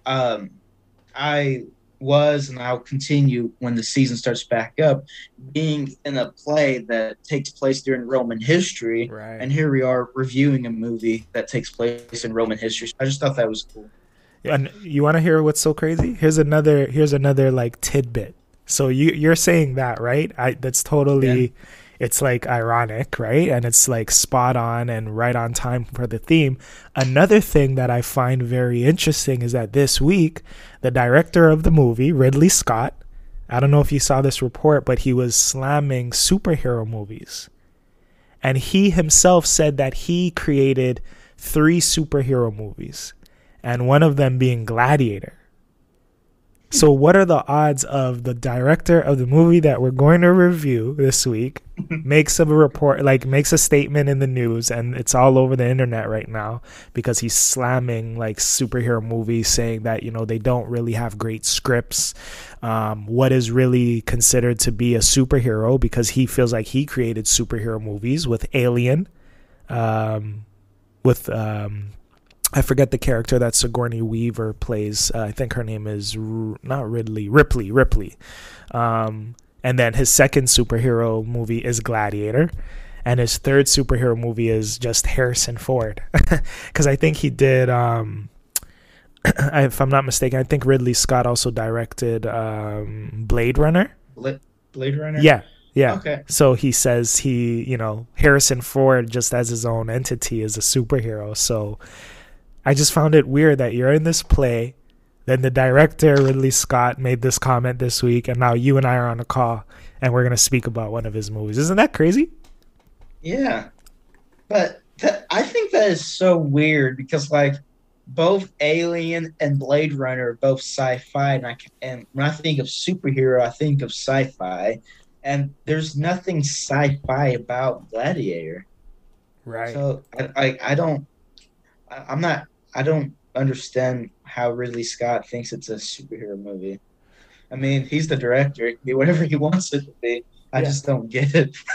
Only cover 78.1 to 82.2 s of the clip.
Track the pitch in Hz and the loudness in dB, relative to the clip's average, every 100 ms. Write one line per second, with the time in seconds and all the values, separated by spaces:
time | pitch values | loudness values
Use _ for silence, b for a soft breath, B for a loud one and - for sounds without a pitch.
78.1 | - B B B B B 117 117 113 110 | -12 B B B B B -4 -2 -2 -4
79.1 | 110 110 120 _ _ 127 127 120 110 131 | -6 -12 -16 _ _ -2 0 2 2 2
80.1 | - 135 143 127 - 117 117 127 117 117 | 4 4 4 2 2 2 0 0 0 0
81.1 | 110 110 120 113 117 123 117 110 110 104 | -2 -4 -6 -4 -4 -4 -2 -2 0 -2
82.1 | 104 | -2